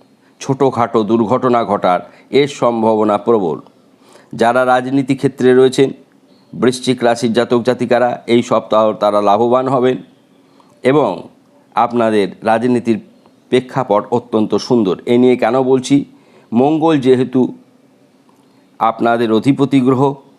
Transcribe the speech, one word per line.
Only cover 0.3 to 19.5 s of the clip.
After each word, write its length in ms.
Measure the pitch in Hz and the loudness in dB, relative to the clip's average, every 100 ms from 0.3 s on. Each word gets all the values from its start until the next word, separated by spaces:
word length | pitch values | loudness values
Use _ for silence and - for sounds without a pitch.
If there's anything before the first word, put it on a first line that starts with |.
| - | -10
ছোটোখাটো 640 | - 135 135 120 117 117 | -6 0 0 0 -2 0
দুর্ঘটনা 640 | 104 113 104 127 127 120 | 0 0 0 0 0 0
ঘটার 360 | 95 101 95 90 - - - | 0 -2 0 -2 -4 -20 -4
এর 180 | 131 143 | 0 0
সম্ভাবনা 680 | - 127 117 110 110 107 104 | -2 -2 0 0 2 0 0
প্রবল। 400 | 113 117 87 67 - _ _ _ _ - _ | 0 0 0 -6 -12 _ _ _ _ -20 _
যারা 320 | 135 113 123 127 | -2 0 2 2
রাজনীতি 480 | 127 127 139 131 | 0 0 -2 -2
ক্ষেত্রে 400 | 139 139 - 127 | -2 -4 0 2
রয়েছেন, 360 | 127 131 127 135 - _ _ _ _ _ | 4 4 2 0 -2 _ _ _ _ _
বৃশ্চিক 520 | - 120 127 131 123 | -4 -2 -2 -4 -2
রাশির 280 | 117 117 123 | 0 0 -2
জাতক 280 | 110 113 120 | -2 0 0
জাতিকারা 600 | 117 120 120 120 123 123 - | 0 -2 0 0 0 -4 0
এই 160 | 120 | 0
সপ্তাহ 500 | 117 110 - 110 110 | 2 -2 0 0 2
তারা 280 | 98 104 104 | 0 0 2
লাভবান 460 | 101 104 120 127 131 | 2 2 2 0 0
হবেন 280 | 117 127 127 - _ _ _ _ _ _ _ | 0 0 -2 -8 _ _ _ _ _ _ _
এবং 280 | 127 147 120 82 - _ _ _ _ | 0 2 0 -4 -12 _ _ _ _
আপনাদের 540 | - 120 120 113 107 95 - | -4 -2 0 0 0 -2 -4
রাজনীতির 560 | 107 113 123 123 120 104 - _ _ _ _ | -2 0 0 0 -2 -4 -6 _ _ _ _
প্রেক্ষাপট 540 | 127 127 139 - 104 104 | -2 -2 -4 -2 -2 0
অত্যন্ত 440 | 120 - 110 104 | -4 -2 -2 0
সুন্দর। 420 | 101 - 123 95 80 - | -2 0 0 0 -2 0
এ 120 | 120 | 2
নিয়ে 180 | 127 123 | 2 2
কেন 260 | 110 127 | 0 0
বলছি? 420 | 131 135 127 143 - - _ _ _ | 0 0 0 -2 -2 -14 _ _ _
মঙ্গল 480 | 113 139 156 160 151 | 0 0 2 0 2
যেহেতু 540 | 127 123 127 131 123 - _ _ _ _ _ _ _ _ _ _ _ - | 2 2 0 0 -2 -4 _ _ _ _ _ _ _ _ _ _ _ -4
আপনাদের 540 | 113 - 117 117 117 | -4 -2 0 0 0
অধিপতি 480 | 110 110 | 0 0